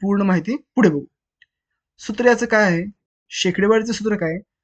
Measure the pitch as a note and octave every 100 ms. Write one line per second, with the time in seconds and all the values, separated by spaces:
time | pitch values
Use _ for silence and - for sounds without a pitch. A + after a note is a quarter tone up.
0 | G3 G3+ G3 F3 E3 C4+ - - G3+ D3
1 | - _ _ _ _ _ _ _ _ _
2 | - G#3+ A#3+ A#3 A#3 A3 G#3 E3 G3 -
3 | _ _ _ - F#3+ F3+ G3+ A3 A3+ G#3+
4 | G#3+ G#3 D#3+ F3 - _